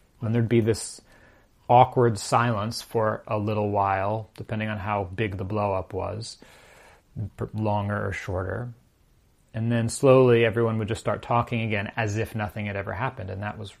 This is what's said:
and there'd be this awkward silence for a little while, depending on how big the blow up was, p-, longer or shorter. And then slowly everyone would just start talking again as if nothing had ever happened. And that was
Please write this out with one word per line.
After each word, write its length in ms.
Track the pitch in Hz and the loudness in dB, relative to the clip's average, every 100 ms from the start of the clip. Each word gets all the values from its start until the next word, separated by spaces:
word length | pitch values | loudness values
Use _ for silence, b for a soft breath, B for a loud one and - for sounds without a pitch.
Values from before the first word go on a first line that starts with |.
| b _ | b _
and 140 | 110 | -2
there'd 140 | 117 110 | 0 4
be 120 | 117 | 4
this 420 | 110 104 - - b b b b b _ - | 4 0 -4 -14 b b b b b _ 4
awkward 500 | 123 127 131 120 107 | 6 6 4 2 2
silence 640 | - 120 123 107 107 120 | 0 2 2 0 -4 -6
for 420 | - 117 107 110 - | -6 -2 0 -2 -4
a 120 | 107 | -4
little 320 | 104 107 104 | -2 0 0
while, 600 | 101 98 95 98 110 107 - | 2 2 2 0 -4 -8 -14
depending 320 | 113 110 110 | -8 -6 -4
on 100 | 107 | -6
how 260 | 95 104 | -4 -4
big 320 | 95 95 110 95 | -4 -2 -4 -4
the 80 | |
blow 300 | 95 107 104 | -4 -2 0
up 180 | 95 90 | -2 -4
was, 460 | 92 90 101 117 - B B B B B B _ - 98 - | -6 -6 -8 -10 -16 B B B B B B _ -10 -10 -8
p-, 80 | 110 | -8
longer 540 | 107 107 104 101 104 101 | -4 -2 -2 -2 -4 -4
or 40 | |
shorter. 600 | - - 90 95 101 120 117 _ _ _ _ _ _ _ | -6 -6 -6 -4 -6 -8 -14 _ _ _ _ _ _ _
And 160 | 110 113 | -6 -2
then 180 | 117 113 | 0 0
slowly 560 | - 135 131 127 117 | 4 8 8 8 8
everyone 340 | 113 110 113 110 | 6 2 0 0
would 100 | 107 | -2
just 120 | 113 | -4
start 220 | - 107 | -2 -4
talking 380 | - 120 117 120 | 0 0 0 -2
again 300 | 113 104 104 - | -2 -2 -4 -4
as 200 | 110 104 | -2 -2
if 180 | 104 | -4
nothing 320 | 110 104 110 104 | -4 -6 -6 -6
had 100 | 98 | -6
ever 160 | 101 | -6
happened. 360 | 98 131 123 98 | -6 -6 -6 -10
And 140 | 98 | -8
that 160 | 104 - | -8 -10
was 140 | 98 - | -14 -10